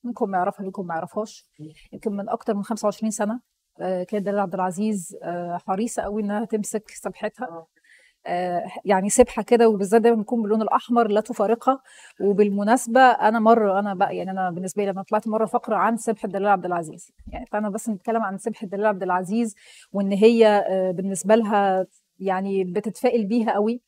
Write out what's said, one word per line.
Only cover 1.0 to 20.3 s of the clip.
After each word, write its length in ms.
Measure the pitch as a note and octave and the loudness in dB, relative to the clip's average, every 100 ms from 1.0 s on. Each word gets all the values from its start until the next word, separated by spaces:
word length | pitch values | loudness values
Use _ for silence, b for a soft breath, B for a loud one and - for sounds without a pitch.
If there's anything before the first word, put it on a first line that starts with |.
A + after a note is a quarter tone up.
| F3 - D#3+ - _ _ D#3 D#3 B | -6 -6 -8 -10 _ _ -18 -18 B
يمكن 200 | G3 A3 | -8 -6
من 160 | G3+ G3+ | -6 -6
أكتر 260 | - - | -6 -4
من 80 | G3+ | -4
خمسة 240 | G3 G#3+ G#3 | -4 -4 -4
وعشرين 240 | G3+ A3 | -2 -6
سنة، 300 | - G#3 A#3+ _ _ _ _ | -2 -4 -4 _ _ _ _
آه، 220 | F3 F#3 | -4 -4
كانت 240 | F3+ G#3+ F#3+ | -4 -4 -2
دلال 120 | G3+ | -2
عبد 140 | G3 | -2
العزيز، 640 | F#3+ F#3 F3 G#3+ G#3 E3+ - | -2 -4 -2 -2 -2 -6 -12
آه، 360 | E3 F3 F3 F3 - | -8 -8 -6 -8 -4
حريصة 360 | F#3+ A#3 - | -4 -2 -4
قوي 200 | - G#3 | -4 -4
إنها 220 | G3+ G#3 | -4 -4
تمسك 460 | A3+ G#3+ G3+ G#3+ - | -4 -4 -4 -8 -10
سبحتها، 760 | - - - G#3+ - B3 E3 - b b b b _ - | -12 -12 -8 -10 -8 -12 -12 -18 b b b b _ -6
آه، 380 | F3+ F3+ F3 F#3 - | -4 -2 -4 -6 -10
يعني 240 | - F#3+ G3+ | 0 2 2
سبحة 340 | - A#3+ - | 4 2 2
كده، 260 | G#3 A#3+ A3+ | 0 4 4
وبالذات 320 | G#3 G3 G3 | 4 2 4
دايمًا 200 | A3+ A3+ | 4 2
بتكون 200 | G#3 A#3 | 0 -2
باللون 200 | G#3 A3 | 0 0
الأحمر 460 | G#3+ - - A#3 A3 | 0 -2 0 0 2
لا 120 | G#3 | 0
تفارقها. 600 | G#3+ - G3+ A3+ - C4+ B B B _ | -2 -2 0 2 0 -2 B B B _
وبالمناسبة 800 | G3 G3 G#3 G3 G3+ B3+ - A#3+ | 0 4 2 2 2 2 4 6
أنا 380 | B3+ A#3 G#3+ A3+ | 6 6 2 4
مرة، 400 | A3 A#3 G#3 F#3+ | 6 6 4 2
أنا 160 | G#3 | -2
بقى 220 | F#3 G3 F3+ | 0 -2 0
يعني 140 | F3+ | -4
أنا 200 | F#3+ F#3 | -2 -4
بالنسبة 340 | F3 F#3 G#3 | -4 -6 -2
لي 60 | G3+ | -2
لما 100 | F#3+ | -4
طلعت 260 | F#3+ G#3+ A3+ | -2 -2 0
مرة 180 | G#3+ A3 | -2 0
فقرة 300 | - - D#3 | -2 -2 0
عن 200 | G3+ A3+ | 2 0
سبحة 320 | - G#3 F#3+ | -2 -4 -4
دلال 180 | F#3+ G3+ | -2 2
عبد 160 | G3 | 2
العزيز، 460 | F3+ F3 D#3 F3 - _ - | 0 -4 -4 -12 -20 _ -14
يعني 140 | E3 - | -14 -6
فأنا 220 | G#3 G#3+ | -4 -4
بس 200 | G3+ - | -4 -6
بنتكلم 320 | G3 - A3+ | -6 -2 -2
عن 160 | G#3 F#3+ | -2 -6
سبحة 280 | A#3 A3 G3 | -8 -8 -8
دلال 200 | G3 G#3+ | -2 0
عبد 160 | G3 | 0
العزيز 520 | F#3 F3+ F3+ A3 A#3 - B B B | -2 -2 -2 -2 -4 -6 B B B
وإن 200 | G3 G3 | -4 -2
هي، 340 | G3 A3 | 6 6